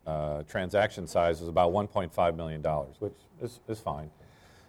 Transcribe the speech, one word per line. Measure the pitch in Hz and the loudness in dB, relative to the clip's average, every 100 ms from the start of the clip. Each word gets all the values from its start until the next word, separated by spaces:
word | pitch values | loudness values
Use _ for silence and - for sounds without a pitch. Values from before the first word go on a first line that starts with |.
| 80 | -6
uh, | 78 76 73 | -4 -2 -4
transaction | 76 110 92 101 107 - 80 | -6 -6 0 2 2 0 -2
size | 90 85 80 | 2 4 2
was | 85 | 0
about | 82 87 | 4 4
one | 98 104 | 4 0
point | 101 87 | -2 -2
five | - 87 | 2 2
million | 82 80 78 | 2 -6 -4
dollars, | 78 76 67 - | -2 -2 -4 -8
which | 101 - _ - | -10 -10 _ -12
is, | 117 - - | -10 -10 -10
is | 110 | -6
fine. | - 73 78 - - - - - | -6 -6 -10 -16 -20 -20 -20 -20